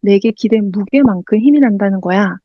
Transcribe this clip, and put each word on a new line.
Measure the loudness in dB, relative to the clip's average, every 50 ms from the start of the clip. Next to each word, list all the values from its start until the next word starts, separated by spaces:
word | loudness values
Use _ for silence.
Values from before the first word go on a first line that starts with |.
'내게 | 2 2 2 2 2 0
기댄 | -4 _ -2 0 0 0 -2 -2
무게만큼 | -4 -6 -6 -2 0 2 2 2 0 -2 -4 -4 -4 0
힘이 | 2 2 4 4
난다는 | 2 2 0 0 -2 -2 -2 -2
거야. | -2 -2 0 0 0 0 -4 -8 _